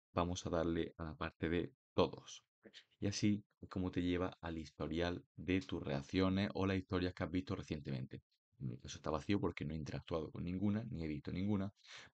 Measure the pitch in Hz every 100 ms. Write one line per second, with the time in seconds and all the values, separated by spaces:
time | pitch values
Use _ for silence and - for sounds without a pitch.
0 | _ 87 87 87 82 82 82 82 - -
1 | 80 - 80 - 82 85 - - _ -
2 | 85 - - - _ _ - - - -
3 | 98 101 104 104 - _ 90 95 90 92
4 | 90 87 92 - 82 82 76 - 76 80
5 | 87 87 - - 82 95 - 85 73 71
6 | 69 92 95 95 101 - 95 95 - 92
7 | 90 - 85 87 - 90 - 80 71 67
8 | - - - _ _ - 65 - - -
9 | 78 76 85 101 87 - 71 80 71 -
10 | - 82 78 - 85 92 104 104 123 82
11 | 80 73 78 85 101 101 98 - - -
12 | -